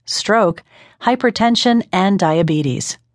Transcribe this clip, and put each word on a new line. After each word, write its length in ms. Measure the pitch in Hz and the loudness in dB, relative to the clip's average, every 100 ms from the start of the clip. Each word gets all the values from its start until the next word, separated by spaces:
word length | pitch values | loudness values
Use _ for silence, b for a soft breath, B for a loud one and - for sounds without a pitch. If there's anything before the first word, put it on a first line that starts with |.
stroke, 600 | - - - 226 180 165 - b b b | -10 -6 0 0 0 -2 -10 b b b
hypertension, 840 | - 247 247 - 233 233 247 233 - | -4 0 0 0 0 2 2 0 0
and 260 | 185 196 196 | 0 0 2
diabetes. 800 | 160 160 165 151 143 123 - - _ | 0 0 0 0 -2 -4 -8 -14 _